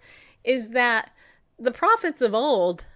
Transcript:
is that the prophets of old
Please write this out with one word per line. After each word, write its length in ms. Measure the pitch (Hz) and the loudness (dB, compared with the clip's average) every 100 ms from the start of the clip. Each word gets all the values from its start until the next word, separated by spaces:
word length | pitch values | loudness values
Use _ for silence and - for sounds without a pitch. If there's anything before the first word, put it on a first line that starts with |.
| - - - _ | -20 -20 -20 _
is 260 | 233 262 220 | -4 -4 -2
that 420 | 247 240 220 - _ _ _ _ - | -2 0 0 -4 _ _ _ _ -6
the 140 | 240 | -6
prophets 500 | - 359 453 339 311 | 0 2 2 0 -2
of 140 | 233 220 | 0 0
old 500 | 294 214 175 175 - | 0 2 0 -2 -10